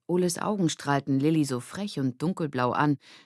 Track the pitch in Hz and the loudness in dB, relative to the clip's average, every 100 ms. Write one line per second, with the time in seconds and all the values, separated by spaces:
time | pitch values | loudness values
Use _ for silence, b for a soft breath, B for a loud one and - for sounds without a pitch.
0 | - 180 180 170 - 208 165 - 143 139 | -2 0 0 0 -2 2 0 0 -2 0
1 | 143 135 147 160 139 123 - - 208 - | 2 2 2 2 2 -2 -6 -8 -8 -4
2 | 131 123 156 185 151 127 123 - 147 139 | -4 -2 -4 -4 -4 0 0 2 2 2
3 | B B | B B